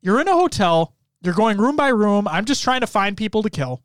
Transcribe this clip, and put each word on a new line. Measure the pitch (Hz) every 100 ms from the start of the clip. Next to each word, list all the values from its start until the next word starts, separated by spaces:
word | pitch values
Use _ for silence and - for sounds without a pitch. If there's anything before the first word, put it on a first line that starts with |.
You're | 185 220
in | 339
a |
hotel, | 349 359 - 190 165 160 _ _ _
you're | 180
going | 170 220 202
room | 233
by | 302 277
room. | 233 208 202 208
I'm | 160
just | 220 277
trying | - 254
to | 240
find | 214 196 196
people | 214 220
to | 214
kill. | - 131 127